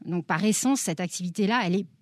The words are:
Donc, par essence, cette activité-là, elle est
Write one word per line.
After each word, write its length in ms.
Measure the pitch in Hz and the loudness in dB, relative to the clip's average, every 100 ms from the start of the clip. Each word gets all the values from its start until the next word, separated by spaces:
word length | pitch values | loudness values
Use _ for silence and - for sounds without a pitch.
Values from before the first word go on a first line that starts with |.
Donc, 220 | 160 175 160 | -4 -4 0
par 180 | 160 | 0
essence, 360 | 214 202 254 269 | 2 2 2 0
cette 200 | - 160 | 0 -2
activité-là, 600 | 180 - 180 170 202 240 | -4 -4 -6 0 2 2
elle 120 | 175 185 | 2 0
est 100 | 190 _ | -2 _